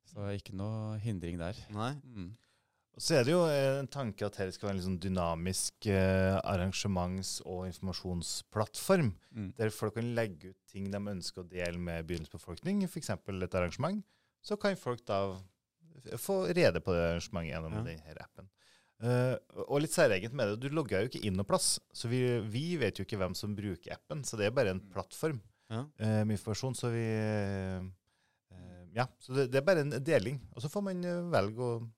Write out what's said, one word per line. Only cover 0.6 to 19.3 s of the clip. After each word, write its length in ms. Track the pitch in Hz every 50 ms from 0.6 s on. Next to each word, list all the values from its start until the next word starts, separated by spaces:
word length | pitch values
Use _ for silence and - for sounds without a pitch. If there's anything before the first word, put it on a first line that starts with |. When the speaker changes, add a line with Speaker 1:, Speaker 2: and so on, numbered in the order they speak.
| 98 107 110 110 110 107 107 107
Speaker 1:
hindring 380 | 101 117 104 90 82 85 87 87
der. 160 | 82 87 104 - - -
Speaker 2:
Nei. 240 | 104 104 110 123 143
Speaker 1:
Mm. 420 | 143 135 131 120 104 90 87 110 - _ _ _ _ _ _ _ _ _ _ _
Speaker 3:
Og 60 | -
så 140 | - - - 139
er 60 | 120
det 80 | 127
jo, 120 | 170 180 170
eh, 340 | 160 147 139 135 135 135 139
en 80 | 139 -
tanke 340 | - 143 131 113 101 - 107
at 120 | 101 -
her 140 | - 98 95
skal 200 | 90 - - 101
være 0 |
en 60 | 98 95
litt 80 | 90
sånn 140 | 95 95 85 85 98
dynamisk, 760 | 92 90 87 85 85 82 85 92 92 - - - _ _ -
eh, 540 | 107 98 95 95 95 95 95 95 95 95 95
arrangements- 1000 | - - - - 90 95 92 - - 101 95 90 87 90 92 95 92 - - - -
og 220 | - 92 90 92 92
informasjonsplattform, 1400 | 87 - - 95 90 - - 92 90 87 80 - - - - _ - 110 107 - - - - - 196 185 151 110 90 - _ _ -
Speaker 1:
Mm. 200 | 113 101 92 -
Speaker 3:
der 120 | - 113 110
folk 240 | - - 117 107 -
kan 180 | 113 113 120 120
legge 320 | 117 117 107 87 73 80 92
ut 60 | 95 _ _
ting 240 | - - 101 98 98
de 60 | 98 101
ønsker 440 | 101 104 101 90 85 - - 92 90
å 40 | 85
dele 280 | 92 90 87 87 87 87
med 280 | 87 87 82 82 82
byens 240 | 80 87 80 80 -
befolkning, 580 | - 82 - - 85 - - 175 202 208 190 175
for 100 | - 170
eksempel 440 | - - 104 - _ - 98 92
et 120 | 92 87 -
arrangement, 480 | 92 90 85 82 - 131 165 202 214 185 _ _ _ _ _ _ _
så 160 | - - 208 202
kan 160 | - 202 190
folk 280 | 175 - 127 120 117 _
da 320 | - 104 98 98 98 92 92 95 - _ _ _ _ _ _ _ - 165 143 -
f-, 100 | - - 120
få 280 | - - 196 190 185 170 175
rede 260 | 175 165 110 87 85
på 140 | - - 90
det 260 | 85 85 85 85 87
arrangementet 320 | - - - 87 82 80
gjennom 200 | - 82 80 80
Speaker 2:
Ja. 100 | 78 107
Speaker 3:
den 160 | 113 - 82 78
her 180 | 78 78 78 -
appen. 260 | - - _ - 92 98 _ _ _ _ _ _ _ _ _ _
Eh, 340 | 113 120 123 123 123 127